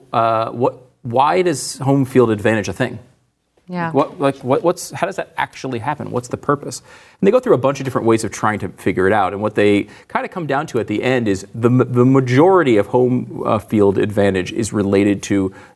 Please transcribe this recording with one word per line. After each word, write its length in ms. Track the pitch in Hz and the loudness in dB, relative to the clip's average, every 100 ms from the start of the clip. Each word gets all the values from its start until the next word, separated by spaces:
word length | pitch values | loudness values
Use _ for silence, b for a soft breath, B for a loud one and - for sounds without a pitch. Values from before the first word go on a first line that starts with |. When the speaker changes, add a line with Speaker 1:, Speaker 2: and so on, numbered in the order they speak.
| - | -6
Speaker 1:
uh, 360 | 123 113 110 113 | 0 0 0 -2
what, 260 | 117 123 - - _ | -2 -4 -4 -20 _
why 400 | 123 117 147 180 | -6 0 0 2
does 360 | 180 131 - - | 0 -2 -8 -6
home 260 | 135 139 127 | 0 0 2
field 240 | 127 117 | 2 4
advantage 380 | 107 107 110 98 | 2 0 0 -2
a 60 | |
thing? 260 | - 123 - - _ _ _ _ _ - | -4 -6 -6 -20 _ _ _ _ _ -12
Speaker 2:
Yeah. 240 | 180 165 | -8 -4
Speaker 1:
What, 280 | 147 156 - | -2 -2 -2
like, 180 | 139 - | -2 -2
what, 260 | 127 135 | -2 0
what's, 260 | 170 180 - | 0 -2 -6
how 160 | - 175 | -6 -6
does 120 | 185 | -6
that 140 | - - | -10 -6
actually 400 | 139 - 135 117 | -6 -6 -8 -6
happen? 320 | 117 147 104 | -6 -6 -6
What's 180 | 113 - | -6 -6
the 80 | - | -10
purpose? 440 | - 147 143 - B B B B | -4 -4 -4 -14 B B B B
And 60 | 196 | 2
they 40 | |
go 80 | 247 | 2
through 140 | 247 | 4
a 60 | 143 | 2
bunch 200 | 123 - | 2 -2
of 40 | 131 | -4
different 220 | 120 110 | -2 2
ways 160 | 113 | 2
of 80 | 98 | 0
trying 260 | - 110 104 | -4 -2 -2
to 100 | 95 | -6
figure 360 | - - 92 95 | -6 -4 0 2
it 80 | |
out. 180 | 107 90 | 2 0
And 120 | 98 | -2
what 100 | 107 | -4
they 340 | 110 104 101 95 B B | 2 2 2 0 B B
kinda 160 | 226 254 | -6 -6
come 200 | 190 151 | -8 -4
down 180 | 135 160 | -4 -4
to 120 | 120 | -6
at 80 | 104 | -4
the 160 | 107 | -2
end 240 | 120 131 110 | 0 0 0
is 180 | 92 - | -4 -6
the, 160 | 113 117 | -2 2
the 340 | 127 120 120 | 2 2 4
majority 760 | 127 135 127 127 175 190 127 107 | 4 4 4 4 6 4 4 2
of 100 | 98 | 2
home, 560 | 123 127 123 123 - 123 | 2 2 0 -4 -6 -2
uh, 140 | 110 | -2
field 400 | - 110 101 95 | 0 2 4 4
advantage 520 | 104 104 101 95 90 | 0 2 2 0 -2
is 220 | - 107 | -4 -4
related 480 | 110 98 98 101 98 | -2 0 2 2 0
to 300 | - 101 95 B B | -2 -2 -2 B B